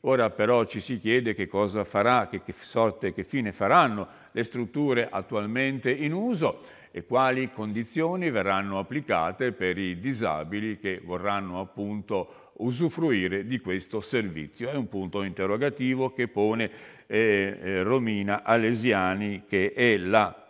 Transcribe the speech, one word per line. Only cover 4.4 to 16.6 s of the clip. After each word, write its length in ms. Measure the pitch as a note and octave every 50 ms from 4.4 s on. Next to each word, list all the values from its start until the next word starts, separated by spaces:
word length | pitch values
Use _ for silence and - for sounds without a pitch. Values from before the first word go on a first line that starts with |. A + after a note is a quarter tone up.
| A#2+
strutture 640 | A#2 - B2 A#2+ G#2+ - C#3+ D3 C#3+ B2+ A#2+ A#2 -
attualmente 800 | - F#2+ F#2 - C3 G#2+ G#2 G#2 A2+ B2+ C3+ C3+ C#3 C3 A2+ B2+
in 240 | C3 C#3+ D#3 D3 D#3+
uso 480 | F3+ G#3+ B3 A#3+ E3+ E3 C#3 - - - - - - - -
e 140 | _ F2 -
quali 480 | _ A#2+ B2 C3 C3 B2+ C3 C3 B2 -
condizioni 800 | - G#2+ G#2+ G#2 A2 A#2 A2+ - D#3+ D#3+ E3 F3+ F#3 F3+ E3
verranno 480 | C3 A2 F#2 G2 G2 F#2+ G2 G2+ G2 F#2+
applicate 760 | G2 - B2+ D3+ D3 - G#2+ E2+ D#2+ E2+ F#2+ - C3 B2+ G#2
per 240 | - F#2 F#2 F#2
i 220 | F#2 G2 F#2 F2+ F2
disabili 800 | F#2+ C3 C3+ A2 A2+ F#2 D#2 D2+ D#2 D#2+ G2 G#2 G#2+ A2 G#2+ -
che 240 | - G2 F#2 F2+ -
vorranno 560 | E2+ F2+ F2+ F2+ G2+ G2+ G2+ G2 F#2 F2 F2+
appunto 840 | G2 F#2 - - G2+ G2+ G#2 G#2 F#2+ - G#2+ G2 F2 - - - - - _ -
usufruire 880 | G#2 A#2+ B2 B2 F3 D#3+ - - E3 D#3+ B2+ G2+ F2+ F2+ F2+ G2 G2
di 140 | A2 B2+ A#2+
questo 420 | - G2 F#2 F#2+ F2 - - A2
servizio. 720 | G2 - - B2 A2 G2 E2 D2 D#2 C#2+ - - A#2 B2
È 40 | D3
un 140 | D3 B2 F#2+
punto 340 | - G2 F#2+ F2+ D#2+ G2+ G2
interrogativo 920 | G2 E2+ - F#2+ F#2+ G2+ A2 C3+ C#3+ C#3 - B2+ B2+ C3 B2+ C3 C3 -
che 140 | - B2 A#2
pone, 420 | - G#2 G#2 G#2+ A2 A2+